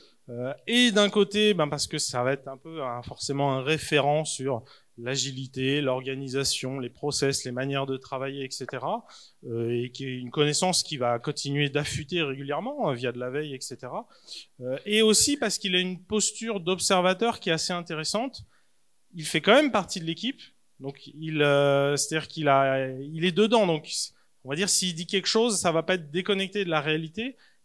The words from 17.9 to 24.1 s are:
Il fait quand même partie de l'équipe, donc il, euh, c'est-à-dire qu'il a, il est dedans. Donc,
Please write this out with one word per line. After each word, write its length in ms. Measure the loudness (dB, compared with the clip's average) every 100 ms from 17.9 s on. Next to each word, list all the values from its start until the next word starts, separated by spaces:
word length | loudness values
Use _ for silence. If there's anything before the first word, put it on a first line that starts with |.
| -6 -2 -2 -4 -8 -20 _ _ _ _ _ _ -12
Il 100 | -4
fait 160 | 0
quand 140 | 6 6
même 160 | 6
partie 280 | 2 -2 -6
de 60 | -6
l'équipe, 360 | -6 -6 -8 -14 _ _ _
donc 280 | -12 -12 -18
il, 340 | -10 -6 2
euh, 560 | 4 6 6 4 2 0
c'est-à-dire 300 | 0 -2 -4
qu'il 200 | -2 4
a, 400 | 6 6 2 -2
il 380 | -6 -10 -2 0
est 60 |
dedans. 340 | 4 6 6 4
Donc, 260 | 2 -2 -6 -8